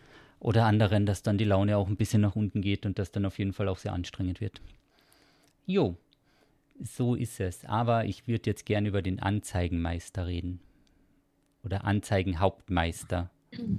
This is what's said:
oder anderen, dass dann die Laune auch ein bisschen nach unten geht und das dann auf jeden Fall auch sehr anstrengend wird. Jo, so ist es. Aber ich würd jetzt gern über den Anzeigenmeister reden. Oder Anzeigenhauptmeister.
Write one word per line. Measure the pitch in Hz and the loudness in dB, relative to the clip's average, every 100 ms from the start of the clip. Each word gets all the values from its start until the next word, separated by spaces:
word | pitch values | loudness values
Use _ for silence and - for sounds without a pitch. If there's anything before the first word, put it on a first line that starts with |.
| - - - - | -20 -20 -20 -8
oder | - 113 113 | 0 4 4
anderen, | 107 107 104 104 | 6 4 4 2
dass | 98 | 0
dann | - 101 | 0 2
die | 107 | 4
Laune | 95 104 104 | 4 4 2
auch | 95 | 0
ein | 104 | 0
bisschen | 107 107 | 2 4
nach | 104 104 | 4 2
unten | 107 - | -2 0
geht | 95 98 104 | 0 0 -2
und | 92 | -4
das | 95 | -4
dann | - 98 | -2 -2
auf | - | -2
jeden | 98 | -4
Fall | 92 101 | -2 -2
auch | 92 | -2
sehr | 101 | -4
anstrengend | 95 90 - 92 87 | -6 -6 -4 -4 -4
wird. | 104 - - - _ _ _ _ _ _ _ _ - | -8 -10 -20 -20 _ _ _ _ _ _ _ _ -2
Jo, | 190 120 87 _ _ _ _ _ _ _ 277 | 2 2 0 _ _ _ _ _ _ _ -14
so | 123 - 123 120 | -12 -2 0 0
ist | 117 - | -2 -4
es. | 92 - - | -6 -6 -4
Aber | 107 117 117 107 | -2 2 2 0
ich | 95 - | -4 -4
würd | 113 - | -2 -2
jetzt | 101 - | -4 0
gern | 104 104 | 0 2
über | 98 | 0
den | 92 92 | -2 -2
Anzeigenmeister | 95 104 - 92 87 87 82 85 - - 87 | 0 -2 -2 -2 0 0 -2 -4 -6 -6 -4
reden. | 87 85 90 - _ _ _ _ _ _ _ _ _ | -4 -6 -8 -12 _ _ _ _ _ _ _ _ _
Oder | - 98 - | -6 -4 0
Anzeigenhauptmeister. | 101 - 98 95 85 95 - - 87 85 - - 90 90 _ _ - 233 | 0 2 0 0 2 0 0 -2 0 0 -2 -4 -4 -4 _ _ -10 -4